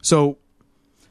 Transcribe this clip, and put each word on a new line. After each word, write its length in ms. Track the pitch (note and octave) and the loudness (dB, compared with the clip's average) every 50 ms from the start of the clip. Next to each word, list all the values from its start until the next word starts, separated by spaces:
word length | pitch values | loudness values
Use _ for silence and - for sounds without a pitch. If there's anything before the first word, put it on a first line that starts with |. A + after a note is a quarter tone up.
So 380 | - - E3 D3+ D3 C#3+ C#3 _ _ _ _ _ _ _ _ _ _ _ _ _ _ _ | -2 0 0 0 0 -2 -4 _ _ _ _ _ _ _ _ _ _ _ _ _ _ _